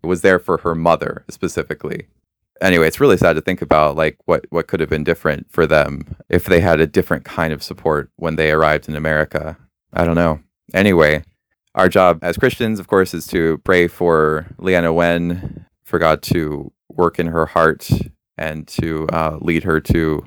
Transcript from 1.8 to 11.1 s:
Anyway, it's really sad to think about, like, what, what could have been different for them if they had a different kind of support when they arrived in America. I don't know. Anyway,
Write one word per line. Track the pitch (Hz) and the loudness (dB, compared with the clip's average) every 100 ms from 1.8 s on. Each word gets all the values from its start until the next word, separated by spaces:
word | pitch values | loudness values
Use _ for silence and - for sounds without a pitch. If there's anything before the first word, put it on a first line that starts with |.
| 82 - - _ _ _ _ _ | -10 -10 -14 _ _ _ _ _
Anyway, | 95 87 80 | 2 4 2
it's | - | 2
really | 139 92 | 2 4
sad | 87 | 4
to | 78 | 2
think | 85 92 | -2 -6
about, | 73 78 76 73 | 0 2 2 0
like, | 78 - - | -4 -4 -4
what, | 80 - | -4 -2
what | 85 - | -6 -4
could | 90 | -4
have | 78 | -2
been | 80 | -2
different | 73 82 - 71 - | -2 -2 -2 -6 -6
for | - 78 | 0 4
them | 76 71 71 76 - - | 4 2 -4 -12 -18 -2
if | 87 - | -2 2
they | 87 | 2
had | 87 80 | 4 2
a | 80 | 2
different | - 90 78 - | 0 -2 -4 -6
kind | - 80 | -6 -4
of | 73 | -6
support | - - 82 76 69 _ | -10 -6 -2 -2 -4 _
when | 82 80 | -6 -2
they | 78 | 0
arrived | 78 78 76 - | 2 2 0 -4
in | 76 | -6
America. | 78 78 76 78 78 78 _ _ _ | -2 -2 -2 -6 -8 -14 _ _ _
I | - 85 | -2 0
don't | 82 | 2
know. | 85 76 _ _ _ | 0 -2 _ _ _
Anyway, | 95 101 87 76 | 0 2 4 4